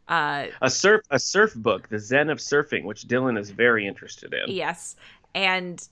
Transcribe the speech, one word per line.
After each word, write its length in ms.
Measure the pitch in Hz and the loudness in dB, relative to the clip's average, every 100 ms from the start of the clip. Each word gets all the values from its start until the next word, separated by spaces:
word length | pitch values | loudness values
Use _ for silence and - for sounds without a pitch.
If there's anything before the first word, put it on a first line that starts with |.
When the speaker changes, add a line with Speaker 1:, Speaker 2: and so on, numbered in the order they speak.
| - | -2
Speaker 1:
uh, 380 | 165 147 143 110 - | 0 0 -4 -6 0
Speaker 2:
A 80 | 131 | 0
surf, 320 | - 190 214 - | 4 4 4 2
a 80 | 139 | -2
surf 360 | - 190 214 113 | 0 2 2 2
book, 320 | 110 95 - | 0 0 -2
The 100 | 107 | -8
Zen 320 | 104 139 151 | 2 2 2
of 80 | 151 | -2
Surfing, 460 | - 143 143 104 | 0 0 0 -4
which 240 | 82 - - | -6 -12 -2
Dylan 280 | 123 131 110 | 0 0 -2
is 140 | 101 | -6
very 340 | 98 120 113 101 | 2 2 4 -2
interested 460 | 95 - - - | -8 -16 -18 -10
in. 220 | - - | -8 -6
Speaker 1:
Yes. 400 | 190 156 175 - - - - _ | -6 -6 -8 -12 -18 -20 -20 _
And 500 | 185 190 185 180 170 - | -4 -2 -2 -4 -14 -18